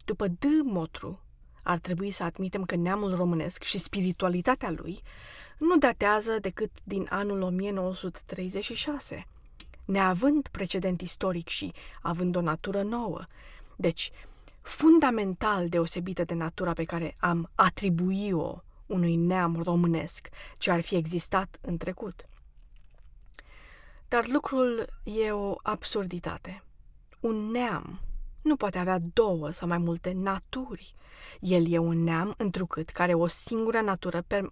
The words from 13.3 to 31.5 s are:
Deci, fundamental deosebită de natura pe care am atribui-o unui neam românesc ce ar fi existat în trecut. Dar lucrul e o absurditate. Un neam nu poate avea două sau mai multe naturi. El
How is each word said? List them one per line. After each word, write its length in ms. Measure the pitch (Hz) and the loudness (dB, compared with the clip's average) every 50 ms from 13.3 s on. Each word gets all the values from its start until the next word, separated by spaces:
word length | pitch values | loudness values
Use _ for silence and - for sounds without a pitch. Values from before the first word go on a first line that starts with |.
| - - - - - - - - - | -18 -20 -20 -20 -18 -18 -20 -16 -6
Deci, 340 | - 175 170 165 - - - - - - - - - - - - - | -2 0 0 0 0 -4 -6 -8 -12 -18 -18 -20 -20 -20 -20 -20 -14
fundamental 1080 | - - - - 294 320 330 330 302 262 233 220 202 190 180 - - 214 208 185 175 170 | -10 -6 0 6 8 10 10 10 8 6 4 2 0 0 -2 0 0 2 2 2 2 2
deosebită 560 | 175 170 165 170 - 180 180 190 180 180 170 | 2 2 2 2 0 -2 -2 -2 -2 -2 -2
de 100 | - 175 | -2 -2
natura 380 | 165 165 160 - - 190 175 | -2 -4 -4 -4 -2 -2 -2
pe 120 | 165 - 165 | 0 -2 -2
care 300 | - 175 170 170 147 - - | -4 -4 -4 -4 -4 -4 0
am 320 | - 175 170 170 165 - - | 0 2 2 0 -2 0 2
atribui-o 1080 | - 196 175 - - - 190 170 165 180 185 196 196 208 208 185 156 - - - 175 - - - - - | 4 4 4 2 0 0 2 2 2 2 2 0 0 0 0 0 0 0 -2 -6 -8 -14 -18 -20 -16 -8
unui 300 | - 208 185 175 170 165 | -2 0 2 4 4 4
neam 460 | 165 170 175 185 185 175 165 165 165 | 4 4 4 4 4 2 2 0 0
românesc 680 | 165 180 170 175 175 170 165 160 - 165 - - - - - - - - - | 0 2 4 4 6 4 4 2 0 -2 -6 -6 -8 -12 -16 -16 -16 -16 -6
ce 160 | - - - | -2 2 2
ar 100 | 175 170 | 2 2
fi 160 | 170 - 196 | 2 2 0
existat 640 | 175 160 160 180 170 - - - 185 196 - - - | 0 2 2 2 0 2 2 2 0 0 -2 -6 -10
în 160 | - 190 170 | -6 -6 -4
trecut. 520 | 165 165 180 185 - 226 190 - - - - - - - - - - - - - - - - - - - - - - - - - - - - - - - - - - - - - - - - | -4 -4 -6 -6 -6 -8 -12 -12 -14 -18 -20 -20 -20 -20 -20 -20 -20 -20 -20 -20 -20 -20 -20 -20 -20 -20 -20 -20 -20 -20 -20 -20 -20 -20 -20 -20 -20 -20 -20 -20 -20 -20 -20 -20 -20 -6 0
Dar 180 | - 240 226 | 0 0 2
lucrul 600 | 233 262 294 - - 269 262 254 247 233 226 - - - - | 2 2 0 0 2 2 2 4 4 2 0 -4 -6 -8 -10
e 300 | - - 208 220 220 214 | -8 -4 -2 0 0 0
o 220 | 208 208 202 202 185 - | 0 -2 -2 -4 -4 -4
absurditate. 1000 | - - 208 - - - - 214 190 180 180 175 - 170 - - - 175 185 196 - - - - - - - - - - - - | -4 -4 -4 -2 -2 0 0 0 -2 -2 -4 -6 -6 -6 -8 -8 -10 -12 -14 -14 -16 -20 -20 -20 -20 -20 -20 -20 -20 -20 -8 -4
Un 300 | - 226 220 214 208 214 | -2 0 0 0 -2 -2
neam 500 | 226 247 247 233 185 - - - - 190 - - - - - - - - | -2 -2 0 -2 -2 -4 -6 -8 -8 -6 -4 -4 -4 -4 -6 -8 -8 -2
nu 140 | - 302 302 | 0 2 2
poate 220 | - 220 196 - 185 | 2 0 0 0 0
avea 200 | 180 185 185 180 170 170 | 0 2 2 0 0 2
două 380 | - - 220 208 180 160 151 147 | 2 4 4 4 2 0 -2 -6
sau 180 | 175 - - 170 | -6 -4 -2 -2
mai 100 | 175 175 | 0 0
multe 340 | 175 170 170 165 - 185 | 0 0 -2 -2 -4 -4
naturi. 840 | 185 185 190 196 190 - - - - 262 262 - 214 - - - - - - - - - - - - - | -4 -2 -2 -2 -2 -4 -6 -8 -8 -8 -8 -8 -10 -12 -12 -16 -20 -20 -20 -20 -20 -20 -20 -20 -12 -6
El 320 | - 180 | 0 4